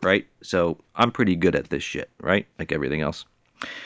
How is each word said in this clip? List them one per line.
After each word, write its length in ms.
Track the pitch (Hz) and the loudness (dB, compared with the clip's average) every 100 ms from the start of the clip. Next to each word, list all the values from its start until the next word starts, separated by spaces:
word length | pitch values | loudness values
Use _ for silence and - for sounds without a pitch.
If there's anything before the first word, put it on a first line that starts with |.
right? 240 | 90 101 - _ | 2 2 0 _
So 360 | - 92 85 80 _ - | -4 0 2 0 _ 0
I'm 160 | 120 | 2
pretty 240 | - 110 87 | 2 2 4
good 200 | 90 78 | 2 2
at 140 | - | -2
this 140 | - | -6
shit, 260 | - - - - | -4 -8 -10 -8
right? 260 | - 98 - - | -2 0 -2 -10
Like 120 | 82 | -6
everything 300 | 78 67 76 | -4 -2 -2
else. 240 | 76 - - _ _ - - - | -2 -4 -10 _ _ -16 -14 -14